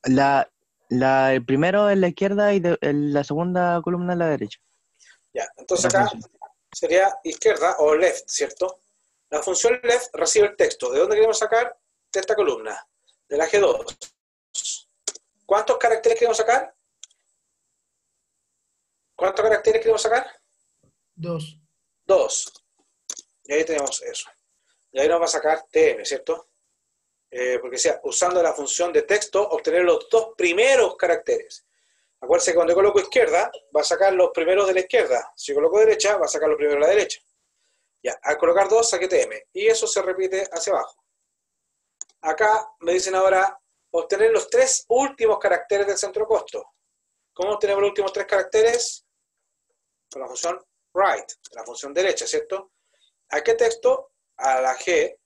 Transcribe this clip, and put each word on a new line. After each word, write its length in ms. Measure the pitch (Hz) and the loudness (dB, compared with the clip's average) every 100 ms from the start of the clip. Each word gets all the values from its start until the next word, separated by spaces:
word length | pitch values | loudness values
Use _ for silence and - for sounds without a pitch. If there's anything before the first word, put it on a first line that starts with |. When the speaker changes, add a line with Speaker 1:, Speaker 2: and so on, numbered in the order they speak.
Speaker 1:
La, 440 | - 131 139 139 - _ _ _ _ | 2 2 4 2 0 _ _ _ _
la, 460 | 123 131 135 135 | -2 2 2 2
el 100 | 131 | 0
primero 460 | 120 135 165 196 208 | 0 0 2 2 2
en 100 | 196 | 2
la 80 | 180 | 0
izquierda 440 | - 196 202 208 | 0 -2 0 2
y 60 | 196 | 2
de-, 180 | 175 170 | 0 -2
en 320 | 143 147 147 | -2 -2 0
la 120 | 143 | -2
segunda 560 | 143 147 175 180 175 175 | -2 -4 -4 -2 0 -2
columna 300 | 165 175 180 | -4 -4 -4
en 60 | 175 | -2
la 80 | 165 | -2
derecha. 320 | 143 101 - _ _ _ _ _ _ _ | -2 -6 -12 _ _ _ _ _ _ _
Speaker 2:
Ya, 160 | - - - | -10 -10 -14
entonces 360 | - 180 180 | -4 -2 2
Speaker 1:
La 80 | 190 | 2
Speaker 2:
acá 100 | 202 | 0
Speaker 1:
función. 300 | - - _ - _ _ | -4 -18 _ -20 _ _
Speaker 2:
sería 460 | - 156 170 190 190 | -8 0 2 2 -2
izquierda 520 | - - 226 190 165 180 | -12 -2 0 2 0 2
o 160 | 151 156 | 2 4
left, 320 | 175 - - | 2 0 -8
¿cierto? 540 | - 139 - 185 - _ _ _ _ _ | -6 -6 -4 -6 -6 _ _ _ _ _
La 120 | 151 | -6
función 380 | 175 180 233 247 | -4 0 0 0
left 320 | 240 240 - | 0 -2 -2
recibe 320 | - 165 214 208 | -4 0 2 2
el 100 | - | 2
texto. 360 | 160 - 123 | -2 0 -4
¿De 80 | 135 | 0
dónde 160 | 190 214 | 0 4
queremos 220 | 220 214 | 2 2
sacar? 380 | 214 226 240 - _ _ _ | 0 0 -2 -8 _ _ _
De 80 | 196 | -8
esta 160 | 185 214 | -4 0
columna, 520 | 180 117 110 104 - _ _ _ _ | 0 -2 -8 -14 -16 _ _ _ _
de 80 | 143 | -2
la 120 | 160 | 2
G 100 | 208 | 2
dos. 260 | 190 92 - - - _ _ _ _ - - - _ _ - - _ _ | 2 0 -4 -16 -20 _ _ _ _ -12 -10 -12 _ _ -12 -12 _ _
¿Cuántos 320 | - 202 220 247 | -2 -2 0 0
caracteres 380 | 240 226 233 226 | 2 2 0 2
queremos 200 | 233 226 | 0 0
sacar? 360 | 226 254 269 _ _ _ - _ _ _ _ _ _ _ _ _ _ _ _ _ _ _ _ _ _ _ _ - | 0 0 -2 _ _ _ -20 _ _ _ _ _ _ _ _ _ _ _ _ _ _ _ _ _ _ _ _ -4
¿Cuántos 280 | 185 190 | -4 0
caracteres 360 | 214 208 - 220 | 2 2 4 4
queremos 220 | 226 220 | 4 2
sacar? 380 | 220 233 262 - _ _ _ _ _ _ _ | 2 0 -2 -14 _ _ _ _ _ _ _
Speaker 3:
Dos. 460 | _ 170 165 156 - _ _ _ _ - | _ -8 -8 -8 -16 _ _ _ _ 2
Speaker 2:
Dos. 460 | 190 127 - - _ _ _ _ _ _ - _ _ | 2 2 -4 -8 _ _ _ _ _ _ -18 _ _
Y 120 | - | -4
ahí 100 | 147 | -2
tenemos 360 | 160 151 139 - | -2 -4 -4 -8
eso. 280 | - - - _ _ _ _ _ _ | -10 -12 -14 _ _ _ _ _ _
Y 80 | 131 | -2
ahí 80 | 151 | 0
nos 120 | 165 | 2
va 40 | |
a 40 | 165 | 0
sacar 380 | 160 151 160 - | -2 -2 -2 -2
T 180 | 156 156 | 2 2
M, 140 | 123 | 2
¿cierto? 460 | - 135 - 160 - _ _ _ _ _ _ _ _ 127 | -6 -8 -6 -8 -8 _ _ _ _ _ _ _ _ -6
Eh, 220 | 123 123 | -4 -4
porque 200 | 123 127 | -4 -2
sea, 220 | - - | -2 -2
usando 360 | 147 - 180 180 | -4 -2 0 2
la 120 | 165 | 0
función 400 | 151 139 - 175 | -2 -6 -4 0
de 100 | 156 | 0
texto, 400 | 147 208 - 190 | 0 -2 0 -2
obtener 400 | 208 156 160 165 | 0 -2 0 0
los 260 | 175 156 - | 2 2 2
dos 260 | 226 226 - | 0 0 -4
primeros 600 | 180 175 247 269 196 - | -2 2 4 4 2 0
caracteres. 720 | 175 165 - 131 - - _ _ _ _ _ _ | -2 0 0 -4 -4 -20 _ _ _ _ _ _
Acuérdense 320 | 127 170 - | 0 2 2
que 20 | |
cuando 180 | 165 170 | 2 2
yo 40 | 170 | 4
coloco 240 | 202 202 | 4 2
izquierda, 500 | - 254 208 165 220 - _ 147 | 2 2 2 2 -2 -8 _ -2
va 40 | |
a 40 | |
sacar 280 | 147 175 196 | -2 2 2
los 180 | 190 175 | 4 2
primeros 380 | - 165 185 196 | 2 0 2 2
de 60 | |
la 60 | 185 | 0
izquierda. 520 | 185 240 202 123 - | 0 0 2 -2 -4
Si 160 | - - | -14 -4
yo 60 | 143 | 0
coloco 240 | 160 196 | 2 4
derecha, 360 | 220 208 196 208 | 4 4 0 0
va 100 | 151 | -2
a 20 | |
sacar 200 | 156 156 | -2 -2
los 80 | 147 | 0
primeros 240 | 147 143 | 0 2
de 60 | 151 | 4
la 80 | |
derecha. 260 | 208 185 - _ _ _ _ _ _ _ _ | 2 0 -6 _ _ _ _ _ _ _ _
Ya, 120 | 123 - | -10 -6
al 160 | - 151 | -4 0
colocar 300 | 170 175 190 | 2 4 4
dos, 200 | 220 226 | 4 2
saqué 200 | 185 185 | -2 0
T 120 | 175 | 0
M. 280 | 113 107 _ | 0 -4 _
Y 140 | 185 214 | -2 0
eso 220 | 226 233 | 0 0
se 120 | 202 | -2
repite 480 | 185 185 185 190 190 | -2 -4 -4 -4 -6
hacia 220 | 165 - | -8 -4
abajo. 300 | 185 - _ _ _ _ _ _ _ _ _ _ _ - _ | -4 -4 _ _ _ _ _ _ _ _ _ _ _ -20 _
Acá 520 | 156 160 214 220 214 _ | -8 0 2 0 -2 _
me 140 | 170 | -2
dicen 240 | 180 185 185 | -2 -2 0
ahora 440 | 190 190 190 - _ _ _ | 2 2 0 -4 _ _ _
obtener 400 | 170 165 196 220 | -6 -2 0 2
los 180 | 220 - | 2 0
tres 360 | 240 262 - - | 0 2 0 0
últimos 540 | 240 277 - 226 202 | 0 0 0 0 0
caracteres 480 | 196 175 - 202 202 | 0 -2 0 -2 -2
del 100 | 190 | -2
centro 300 | 202 - 214 | -4 -6 -2
costo. 460 | 220 - 110 - _ _ _ _ _ _ | -2 -2 -14 -16 _ _ _ _ _ _
¿Cómo 220 | - 190 | -8 -6
obtenemos 280 | 208 202 196 | -2 -2 0
los 60 | 202 | 0
últimos 240 | 196 190 | 0 -4
tres 140 | 202 190 | -4 -2
caracteres? 760 | 196 190 214 226 240 - - _ _ _ _ _ _ _ _ _ _ _ | -2 0 2 2 2 -4 -10 _ _ _ _ _ _ _ _ _ _ _
Con 140 | 139 | -16
la 60 | 131 | -12
función 360 | 127 165 185 _ _ _ | -8 -6 -8 _ _ _
right, 360 | 175 190 151 - - - | 0 0 0 -6 -20 -20
la 140 | - | -20
función 280 | 113 117 139 | -16 -14 -6
derecha, 360 | 147 190 - - | -2 0 -2 -2
¿cierto? 460 | 151 151 196 190 _ _ _ _ _ _ | -4 -4 -10 -10 _ _ _ _ _ _
¿A 120 | 151 | -4
qué 120 | 185 | 0
texto? 580 | 226 233 226 247 262 - _ _ - | 2 0 2 0 0 -4 _ _ -6
A 240 | 135 131 | -2 0
la 160 | 131 127 | 0 -2
G. 420 | - 170 175 - | -2 0 0 -6